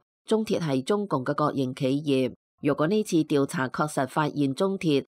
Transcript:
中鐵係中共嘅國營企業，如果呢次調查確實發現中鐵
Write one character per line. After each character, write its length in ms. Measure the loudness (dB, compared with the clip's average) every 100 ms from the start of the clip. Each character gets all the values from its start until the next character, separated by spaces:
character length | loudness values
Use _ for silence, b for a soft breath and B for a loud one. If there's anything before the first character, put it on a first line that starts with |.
| _ _ -2
中 180 | 0
鐵 160 | 0 -2
係 220 | 0 0
中 240 | 0 0 0
共 180 | -2
嘅 100 | -2
國 180 | 0 0
營 200 | 0 -2
企 280 | -2 0 0
業， 320 | 2 2 0 -4 _ _
如 140 | -2
果 120 | 0 2
呢 160 | 0
次 140 | 2 0
調 220 | 2 2 2
查 200 | 0 -4
確 200 | -2 -2
實 180 | -2 -2
發 220 | 0 0
現 260 | 0 0
中 240 | 0 -2 0
鐵 280 | 2 2 0